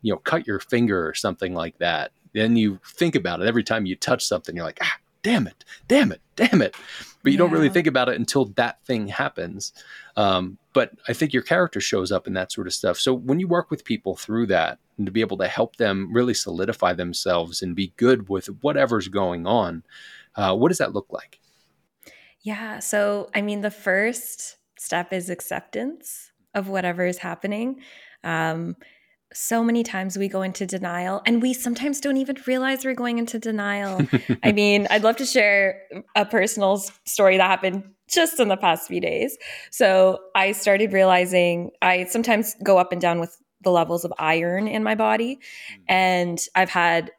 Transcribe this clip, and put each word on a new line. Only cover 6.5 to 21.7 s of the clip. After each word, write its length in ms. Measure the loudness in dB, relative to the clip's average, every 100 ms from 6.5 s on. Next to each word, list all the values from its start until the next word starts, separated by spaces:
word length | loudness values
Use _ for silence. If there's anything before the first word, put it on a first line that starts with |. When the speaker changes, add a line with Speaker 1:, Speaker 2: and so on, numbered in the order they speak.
| 4
Speaker 1:
it." 120 | 2 -2 -18 -18 -18 -4
But 80 | 0
you 60 | 4
don't 140 | 4
really 140 | 4 4
Speaker 2:
Yeah. 40 |
Speaker 1:
think 140 | 4 2
about 220 | 2 0
it 80 | 0
until 280 | 0 0 0 0
that 280 | -2 -2
thing 220 | _ -4 -4
happens. 640 | -4 -4 -4 -10 -8 -12 -14 -20 -20 -14 0
Um, 420 | 2 2 -2 -10 _
but 200 | 0 0 -4 -8
I 60 |
think 200 | -2 0
your 120 | 0
character 360 | 0 0 0 -2
shows 300 | -2 -2 0
up 160 | -2 -2
in 60 |
that 160 | -6 -6
sort 160 | -6 -6
of 60 |
stuff. 240 | -4 -2 0
So 160 | 0
when 240 | -2 0 -2
you 60 | 0
work 240 | -2 -2
with 140 | -8
people 320 | -4 -6 -4 -8
through 300 | -4 -2 2
that 300 | 2 2 -4 _ -8
and 80 | -4
to 60 |
be 80 | -2
able 160 | -2 -2
to 80 | -4
help 300 | -2 -4 _
them 360 | 0 0 -2
really 220 | 0 0
solidify 580 | 0 -4 -4 -4 0 -2
themselves 680 | -2 -6 -6 -2 -2 -2 -6
and 140 | -8 -4
be 160 | -6 2
good 320 | 4 4 0
with 180 | -6 -6 -6
whatever's 440 | -2 0 0 0 -2
going 380 | -2 -2 -2 0
on, 380 | 0 0 -4 -14 -20 -20 -20 -16
uh, 200 | -2 0 2
what 120 | 2
does 100 | 2
that 140 | -2
look 140 | -4 -8
like? 280 | -12 -14 _ _ _ _